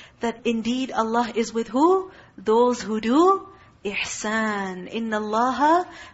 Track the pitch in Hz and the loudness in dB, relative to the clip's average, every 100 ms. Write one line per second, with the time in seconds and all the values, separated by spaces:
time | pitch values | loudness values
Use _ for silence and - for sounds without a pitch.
0 | - _ 233 226 240 233 214 254 262 - | -20 _ -6 -2 -2 -2 -2 -2 -2 -2
1 | 220 233 233 208 226 220 233 240 330 381 | 0 0 0 -2 -2 -4 -2 2 4 4
2 | 381 - - - 202 220 247 240 190 220 | 0 -12 -20 -8 0 4 4 2 -4 -4
3 | 226 277 359 392 - - - _ 208 - | 2 4 4 4 -2 -18 -20 _ -8 -6
4 | - - 214 220 220 208 190 185 180 226 | -6 -6 -4 -2 -2 -2 -6 -8 -8 -6
5 | 226 214 214 214 247 240 294 339 359 - | -4 -4 -2 0 0 2 4 4 2 -10
6 | - | -20